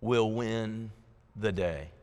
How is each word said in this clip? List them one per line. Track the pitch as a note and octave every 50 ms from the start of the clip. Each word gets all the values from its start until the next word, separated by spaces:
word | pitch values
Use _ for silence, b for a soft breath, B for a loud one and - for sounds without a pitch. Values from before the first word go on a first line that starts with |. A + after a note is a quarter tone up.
will | A2 A#2 B2 A#2 A2+ A2
win | A2 A#2+ A#2+ A2 A2+ A2+ A2 A2 A2 A2+ A2+ G#2+ G#2 - - - - - _ _ _
the | G#2 G#2+ G#2+
day. | F#2 F#2+ F2+ E2+ D#2+ C#2 D2 D2+ - -